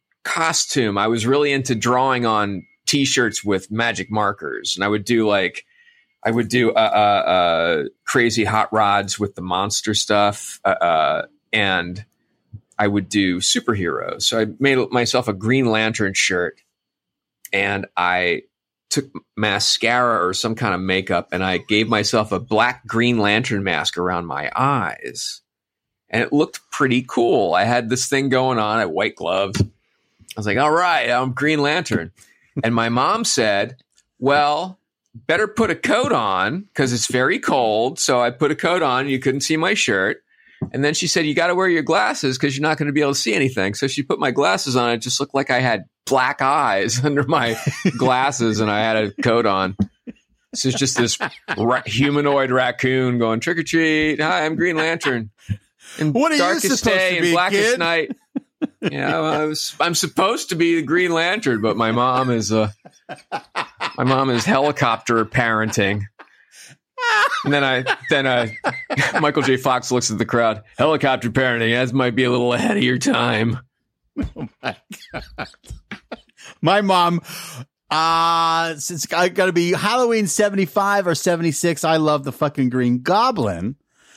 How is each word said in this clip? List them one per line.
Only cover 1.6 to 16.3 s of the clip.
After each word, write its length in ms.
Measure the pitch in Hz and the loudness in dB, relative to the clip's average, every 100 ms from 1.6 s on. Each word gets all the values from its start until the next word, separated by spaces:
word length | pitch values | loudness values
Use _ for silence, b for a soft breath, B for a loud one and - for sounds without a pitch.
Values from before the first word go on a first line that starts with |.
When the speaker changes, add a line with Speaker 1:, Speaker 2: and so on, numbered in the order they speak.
| 131 | -2
Speaker 1:
drawing 500 | 113 120 127 135 127 | -2 2 2 2 2
on 420 | 117 107 101 95 - _ - | 0 0 -2 -6 -10 _ -2
t-shirts 580 | 143 135 135 117 - | 0 2 2 0 0
with 260 | 101 98 - | -2 -2 -2
magic 400 | 107 117 95 95 | -2 -2 -2 -4
markers. 640 | 107 101 98 76 55 - 90 | -2 -2 -2 -8 -8 -6 -2
And 60 | |
I 60 | 101 | 0
would 160 | 107 | 0
do, 240 | 101 117 107 | 0 2 4
like, 380 | 101 90 - b b b b b _ | 2 0 -4 b b b b b _
I 60 | 113 | -2
would 180 | 117 110 | 0 2
do, 220 | 123 113 | 2 2
uh, 20 | |
uh, 560 | - 107 101 104 101 - | 2 2 4 4 2 2
uh, 540 | 92 87 82 85 80 67 - - | 2 2 2 0 0 -4 -10 -2
crazy 380 | 135 120 107 | 0 2 0
hot 280 | 101 110 - | 0 0 0
rods 460 | 107 101 101 98 - | 2 2 2 -2 -4
with 160 | 101 | -6
the 80 | - | -6
monster 500 | 90 90 104 - - | -4 -2 -2 -4 -2
stuff. 640 | 107 - 104 104 104 - - | -2 0 2 2 -2 -10 -4
Uh, 40 | 98 | -2
uh, 580 | - 85 80 73 78 - _ _ | 0 2 2 2 -2 -6 _ _
and 500 | 110 101 92 87 92 - _ _ _ _ 107 _ - | -2 0 0 -4 -10 -16 _ _ _ _ -20 _ -2
I 80 | 104 | 0
would 220 | 101 92 | 0 0
do 300 | 104 95 90 | 0 2 0
superheroes. 840 | - - - 104 85 58 50 - | -2 -2 0 -2 -2 -4 -6 -6
So 180 | - 113 | -2 0
I 60 | 104 - | -2 0
made 200 | 139 131 - | 2 2 0
myself 380 | 123 117 127 117 | 0 0 0 -2
a 60 | |
Green 320 | 95 107 135 120 | -2 0 2 2
Lantern 480 | 110 110 110 98 | 2 0 -2 -2
shirt, 460 | 98 - | -2 -2